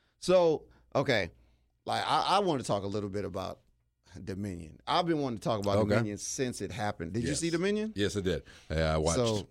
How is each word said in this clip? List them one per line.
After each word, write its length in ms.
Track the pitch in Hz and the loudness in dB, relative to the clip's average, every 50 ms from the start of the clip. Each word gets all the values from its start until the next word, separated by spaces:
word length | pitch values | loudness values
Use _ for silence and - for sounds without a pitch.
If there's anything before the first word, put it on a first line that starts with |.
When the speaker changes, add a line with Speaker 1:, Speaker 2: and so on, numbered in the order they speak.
| _ _ _ _ | _ _ _ _
Speaker 1:
So, 440 | - 175 180 185 175 165 156 - - - - - _ _ _ | 2 4 6 6 6 6 4 2 -2 -10 -20 -20 _ _ _
okay. 340 | 131 139 135 123 104 92 82 - _ _ _ _ _ _ _ _ _ _ | 0 2 2 2 2 2 0 -6 _ _ _ _ _ _ _ _ _ _
Like, 180 | - 113 113 - - | -4 -4 -2 0 0
I, 180 | 135 151 - 147 | 0 2 2 2
I 100 | 175 202 | 2 2
wanna 240 | 208 180 156 131 - | 2 2 0 0 0
talk 180 | - 110 101 95 | -2 -2 -2 -2
a 40 | 101 | -2
little 220 | 98 107 101 101 | -4 -4 -4 -4
bit 160 | 95 104 92 | -6 -6 -6
about 340 | 92 90 95 92 90 87 - _ _ _ _ _ _ _ _ _ _ - - - | -6 -6 -6 -8 -8 -10 -12 _ _ _ _ _ _ _ _ _ _ -20 -14 -10
Dominion. 540 | - 98 92 104 101 90 85 85 76 78 - _ - | -10 -8 -6 -6 -6 -8 -8 -12 -14 -16 -14 _ 0
I've 180 | 143 170 185 | 0 2 2
been 140 | 170 165 147 | 2 0 0
wanting 180 | 143 131 117 98 | 0 -2 -4 -4
to 60 | - | -2
talk 160 | 160 117 104 | -2 -2 0
about 180 | 101 101 98 104 | 0 2 2 4
Speaker 2:
Okay. 120 | 104 104 | 4 4
Speaker 1:
Dominion 280 | 104 110 117 104 104 95 | 4 2 2 0 -4 -8
since 440 | - - - - 131 123 - - | -8 -8 -4 -4 -4 -4 -4 -6
it 100 | 104 87 | -8 -8
happened. 420 | 92 120 107 104 - - 87 82 92 | -6 -4 -4 -4 -4 -4 -6 -4 -4
Did 80 | 117 123 | -2 -2
you 60 | - | -2
Speaker 2:
Yes. 100 | 147 - | -2 -2
Speaker 1:
see 100 | 160 170 | -2 -2
Dominion? 420 | 165 165 180 202 208 214 214 220 214 | 0 0 0 0 0 -2 -2 -4 -2
Speaker 2:
Yes, 220 | 98 101 92 90 104 | 0 0 0 0 0
I 40 | |
did. 200 | 90 92 82 76 - - - - - - | 0 0 -2 -2 -4 -10 -18 -20 -10 -4
Uh, 40 | 78 80 | 0 0
I 180 | 80 78 78 80 | 2 2 2 2
watched, 200 | 78 82 82 127 | 2 2 2 2
Speaker 1:
So 280 | 120 113 110 104 87 - | 2 2 0 0 -4 -6